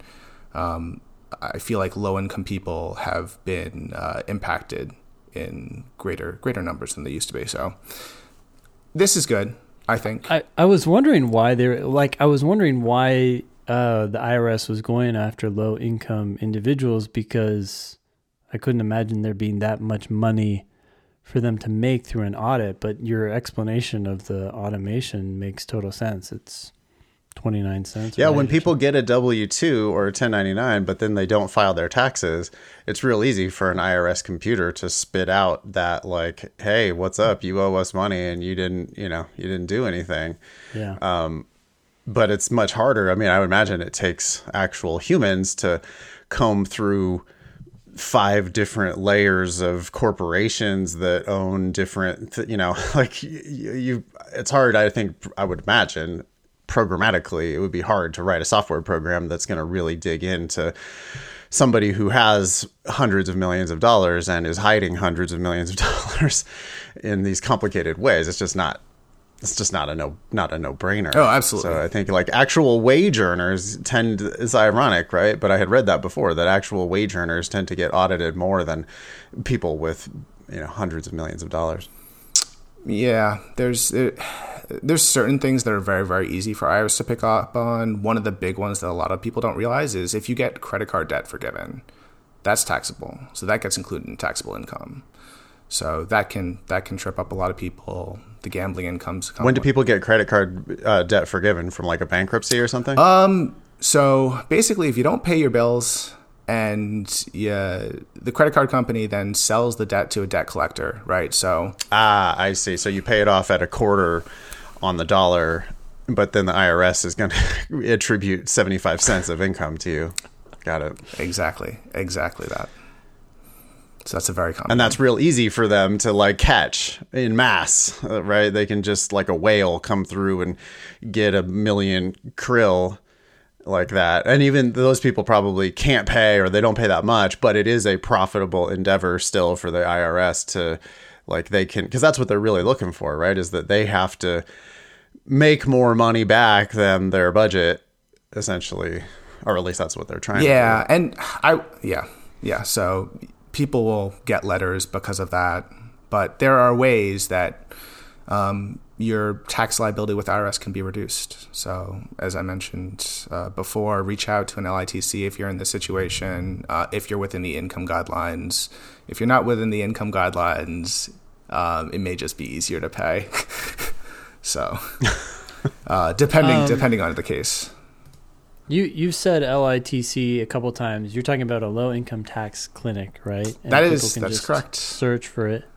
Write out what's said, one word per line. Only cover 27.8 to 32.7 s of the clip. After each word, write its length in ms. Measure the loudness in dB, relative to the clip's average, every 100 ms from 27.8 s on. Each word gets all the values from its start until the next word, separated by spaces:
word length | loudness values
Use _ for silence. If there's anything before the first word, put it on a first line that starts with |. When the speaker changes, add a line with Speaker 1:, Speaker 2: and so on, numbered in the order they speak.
| -6
Speaker 2:
cents. 320 | -8 -4 2
Speaker 3:
Yeah, 80 | 4
Speaker 2:
Right? 100 | 4
Speaker 3:
when 120 | 2
people 260 | 2 2
get 220 | 2 2 2
a 80 |
W 420 | 4 2 4 0 0
two 500 | 0 2 2 2 2
or 120 | 0
a 40 |
ten 200 | 0 0
ninety-nine, 520 | 0 0 0 0 0
but 140 | 0 -2
then 160 | 0
they 140 | 0 2
don't 220 | 2 2
file 260 | 2 2 2
their 120 | 0
taxes, 600 | 0 0 0 -4 -4 -6 -14 -20